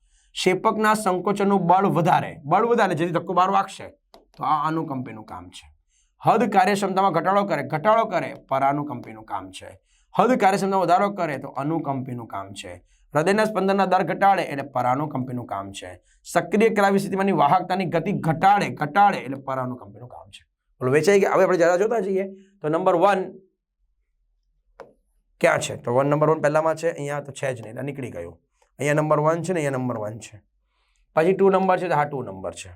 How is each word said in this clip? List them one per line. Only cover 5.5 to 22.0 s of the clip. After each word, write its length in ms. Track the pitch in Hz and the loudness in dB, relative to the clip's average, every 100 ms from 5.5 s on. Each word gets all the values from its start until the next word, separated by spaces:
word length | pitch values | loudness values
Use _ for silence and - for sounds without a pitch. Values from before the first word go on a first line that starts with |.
છે. 260 | - - _ _ _ _ _ 151 | -20 -20 _ _ _ _ _ 2
હદ 240 | 208 233 | 4 4
કાર્યક્ષમતામાં 600 | 196 190 202 196 185 196 | 2 2 2 0 0 2
ઘટાડો 320 | 165 165 202 | 2 0 0
કરે, 200 | 202 156 | 0 -2
ઘટાડો 420 | 123 156 202 226 220 | -4 -2 2 2 2
કરે, 300 | 175 131 110 - | -2 -6 -10 -4
પરાનુકંપીનું 760 | 135 135 143 147 120 113 110 110 | 0 0 0 -4 -10 -12 -16 -10
કામ 260 | 101 92 | -10 -10
છે. 300 | 92 95 90 _ _ _ - | -16 -18 -20 _ _ _ 0
હદ 160 | 214 254 | 2 4
કાર્યક્ષમતામાં 500 | 196 190 196 196 170 | 4 2 0 0 2
વધારો 240 | 180 202 | 2 2
કરે, 280 | 202 165 135 | -2 -4 -6
તો 100 | 139 | -8
અનુકંપીનું 800 | - 139 165 143 139 131 120 113 | -6 -4 -4 -4 -6 -8 -10 -10
કામ 260 | 101 98 | -10 -12
છે. 300 | 101 95 87 _ _ _ 147 | -14 -16 -16 _ _ _ -2
હૃદયના 300 | 165 202 214 | 2 2 0
સ્પંદનના 400 | 214 190 196 185 | 0 0 0 2
દર 180 | 185 | 2
ઘટાડે, 380 | 170 175 196 190 | 0 2 2 2
એટલે 220 | 151 139 | 0 -6
પરાનુકંપીનું 840 | 131 123 123 131 151 131 123 123 110 | -6 -2 0 0 -2 -6 -6 -8 -8
કામ 260 | 98 101 | -8 -8
છે. 300 | 98 90 92 _ _ | -12 -16 -18 _ _
સક્રિય 460 | - 175 170 214 220 | -6 -4 0 2 2
ક્રાયવી 300 | 208 202 196 | 2 2 2
સ્થિતિમાંની 320 | - 190 196 | 0 -2 0
વાહકતાની 540 | 170 143 185 175 185 180 | 2 4 2 0 -4 -2
ગતિ 260 | 165 202 | -2 -2
ઘટાડે, 580 | 151 160 156 190 202 151 | -2 -2 2 4 4 2
ઘટાડે, 480 | 120 147 147 202 151 | -4 -2 4 4 2
એટલે 180 | 120 131 | -4 -10
પરાનુકંપીનું 760 | 135 131 127 123 101 104 123 | -6 -6 -6 -8 -14 -20 -18
કામ 200 | - - | -20 -20
છે. 180 | - _ _ _ _ | -20 _ _ _ _
બોલો, 120 | 127 | 0
વેચાઈ 280 | 143 156 202 | 2 4 4
ગયા? 120 | 196 | 4
હવે 120 | 151 | 4
આપણે 140 | 185 180 | 4 4
જરા 200 | 165 175 | 4 4
જોતા 220 | 214 233 | 2 0